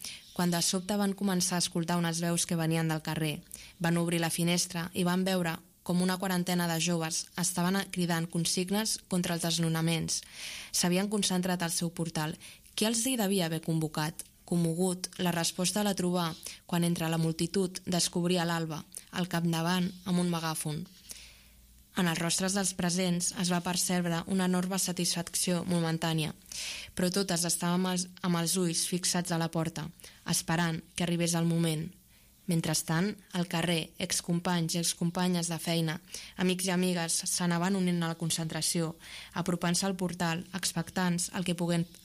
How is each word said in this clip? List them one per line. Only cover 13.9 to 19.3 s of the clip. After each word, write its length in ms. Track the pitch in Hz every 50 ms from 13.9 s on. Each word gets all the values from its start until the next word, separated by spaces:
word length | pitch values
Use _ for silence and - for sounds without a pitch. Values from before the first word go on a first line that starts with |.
| - 156 151 165 - - - - - - -
Commogut, 640 | - 175 170 170 165 165 175 185 185 175 180 185 - - -
la 160 | 185 175 170
resposta 480 | 170 165 - - - 180 180 - 208 208
la 120 | 202 190
trobà 340 | 185 180 180 180 180 170 160 160 - - - - - -
quan 220 | - 180 170 170
entre 220 | 170 175 170 165 160
la 80 | 165 165
multitud 640 | 165 165 160 - 170 165 - 196 185 180 185 - -
descobria 600 | 180 180 170 - - - 180 170 175 180 175 165
l'Alba, 380 | 170 170 165 165 160 151 160 - - - - - -
al 160 | - 185 175
capdavant 640 | 180